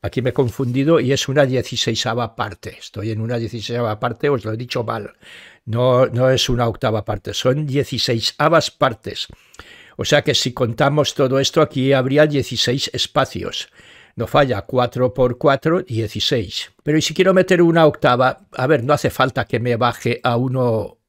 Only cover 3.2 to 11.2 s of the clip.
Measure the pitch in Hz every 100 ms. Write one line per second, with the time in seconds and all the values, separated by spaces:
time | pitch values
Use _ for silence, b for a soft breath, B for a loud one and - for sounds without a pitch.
3.2 | 113 120 113 117 101 120 117 107 123 117
4.2 | 143 135 110 110 123 127 110 113 101 _
5.2 | B B B B - 113 127 123 131 113
6.2 | 131 131 - 120 117 - 117 110 101 107
7.2 | - - 127 139 151 139 131 117 - 117
8.2 | - - 151 165 - _ 135 110 - -
9.2 | - B B B B B B - - 147
10.2 | - 127 131 - 120 120 139 151 143 -